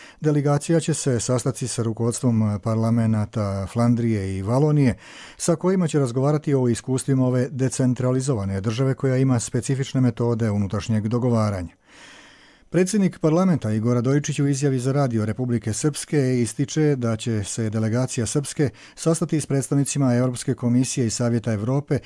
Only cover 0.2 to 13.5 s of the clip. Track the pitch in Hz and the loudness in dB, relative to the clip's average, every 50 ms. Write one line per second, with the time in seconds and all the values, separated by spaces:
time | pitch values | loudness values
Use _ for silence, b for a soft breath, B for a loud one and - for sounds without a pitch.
0.2 | 151 151 147 147 135 147 143 143 - - 165 160 - 175 143 - - 143 123 113 | -2 0 0 2 2 2 0 0 0 0 0 0 2 0 -4 -2 0 0 0 0
1.2 | - - 127 120 - 139 - - 135 117 - - 110 117 110 - 117 120 117 - | 0 -2 -2 0 -2 -4 -4 -4 -8 -6 -4 -4 -4 -4 -2 -2 -2 -2 -2 0
2.2 | - 123 113 110 110 104 104 98 - 113 110 113 113 113 117 117 113 110 110 107 | 0 2 2 2 2 2 0 -2 -2 -2 0 0 0 2 2 2 2 2 0 0
3.2 | 104 - - 117 104 98 98 98 95 90 - 120 120 120 120 117 120 113 110 101 | -2 -2 -2 -4 -2 -2 -2 -4 -6 -4 -2 2 2 2 2 2 2 0 0 0
4.2 | 95 95 95 95 95 104 123 135 156 151 147 147 139 120 98 B B B B B | -2 -4 -4 -4 -2 0 2 2 2 4 4 4 4 2 2 B B B B B
5.2 | B B B - - - 165 - - 185 190 190 175 147 - 147 139 120 117 131 | B B B -4 -2 -2 0 0 0 0 2 2 0 2 2 0 0 0 0 0
6.2 | 135 147 151 147 - 156 139 131 127 120 113 - - 131 131 120 - 143 139 131 | 0 2 0 0 0 0 2 2 2 2 0 0 -2 -4 -4 -2 0 0 2 2
7.2 | 127 127 127 123 123 - 147 120 131 123 - - 131 127 120 - 127 127 127 131 | 2 2 2 0 0 -2 -2 -2 -2 -2 0 0 0 0 0 0 0 0 0 0
8.2 | 131 143 131 101 98 98 98 98 95 120 110 123 135 131 131 - - 131 127 131 | 0 -2 -2 -2 -2 -2 -4 -2 -2 -2 -2 0 0 0 0 0 0 0 2 2
9.2 | 135 135 127 117 - - - 123 - - 139 127 135 - - 131 127 120 117 - | 2 2 2 0 0 -2 -4 -4 -2 -2 -2 -2 -4 -2 0 2 2 2 2 0
10.2 | 120 117 120 110 113 107 101 104 104 95 110 101 - - 110 107 101 107 120 120 | 0 0 0 0 0 0 0 0 -2 -2 -2 -4 -2 -2 -2 0 0 0 -2 0
11.2 | 123 123 117 113 107 104 101 92 87 82 - B B B B B B B B B | 0 2 2 2 2 0 -2 -4 -6 -10 -12 B B B B B B B B B
12.2 | B B B B B B B B B _ - 170 185 185 220 208 190 180 - - | B B B B B B B B B _ 0 0 2 2 2 2 2 0 0 0
13.2 | - 156 156 175 190 190 | 0 2 4 4 4 4